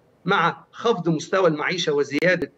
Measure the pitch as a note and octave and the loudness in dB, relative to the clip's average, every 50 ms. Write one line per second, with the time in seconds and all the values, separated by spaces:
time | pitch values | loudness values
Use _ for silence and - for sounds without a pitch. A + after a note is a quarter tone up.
0 | _ _ _ _ _ F3 G3+ F#3 E3 E3 - - - _ - - - A#3 A#3 - | _ _ _ _ _ -2 0 2 0 0 -2 -4 -14 _ -18 -4 0 0 0 0
1 | D#3+ E3+ D#3+ D3 - - - F#3+ F#3+ E3 D3+ D3+ C#3 C3+ F#3 F3+ - D#3+ C#3+ D3 | 0 -2 -2 -2 -2 -2 0 2 2 2 2 0 -2 -4 -4 -2 -2 0 0 0
2 | C#3+ C#3 C#3 D3 D#3 F3+ F3+ - C#3 C3+ - | 0 0 -2 0 2 2 2 0 -2 -8 -10